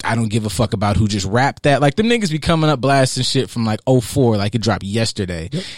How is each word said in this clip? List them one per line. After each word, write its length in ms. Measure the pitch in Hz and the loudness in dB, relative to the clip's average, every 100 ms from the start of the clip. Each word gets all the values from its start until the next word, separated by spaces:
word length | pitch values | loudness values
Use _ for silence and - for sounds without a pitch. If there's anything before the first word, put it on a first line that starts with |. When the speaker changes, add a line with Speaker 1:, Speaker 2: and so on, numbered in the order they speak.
| - | -2
Speaker 1:
I 100 | 117 | -2
don't 140 | 107 | 0
give 160 | 113 107 | -2 -2
a 40 | |
fuck 220 | - 110 | -2 -2
about 240 | 101 101 92 | 0 0 2
who 140 | 104 | 2
just 160 | 104 95 | 0 -2
rapped 380 | 117 135 - | 0 0 0
that. 180 | 147 135 | 2 2
Like, 140 | 143 139 | 2 2
them 120 | 220 | 2
niggas 240 | 240 202 | 0 0
be 80 | 156 | -2
coming 300 | - 165 156 | 0 2 2
up 100 | 147 | 2
blasting 440 | 135 139 131 - | 2 2 2 0
shit 260 | 123 135 120 | -2 -2 -2
from, 160 | 123 113 | -2 -4
like, 160 | 107 - | -2 2
oh 140 | 131 | 2
four, 380 | - 143 123 107 | 2 2 2 2
like, 180 | 101 120 | 0 -2
it 60 | |
dropped 220 | 107 95 95 | 0 -2 -2
yesterday. 640 | 107 113 - 92 87 80 | -2 -2 -4 -6 -6 -8
Speaker 2:
Yep. 120 | 156 196 | -8 -8